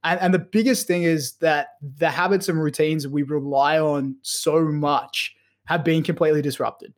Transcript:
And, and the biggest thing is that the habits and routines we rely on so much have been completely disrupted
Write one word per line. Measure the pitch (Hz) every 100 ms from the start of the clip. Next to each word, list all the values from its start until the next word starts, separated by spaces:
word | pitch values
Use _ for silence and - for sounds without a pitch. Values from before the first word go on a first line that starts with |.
And, | 165 175
and | 180
the | 180
biggest | 180 214 226 247 -
thing | 175
is | 170 160 131 -
that | 165 147 139 -
the | 147 131 165
habits | 143 180 196 190
and | 160
routines | 156 - 156 160 139
we | 143
rely | 139 151 139 135 143 160
on | 156 143 135 135
so | - - - 156 160
much | 151 147 143 - - - _ _ _ -
have | 165
been | 156 160
completely | 160 170 160 151
disrupted | 143 131 110 - -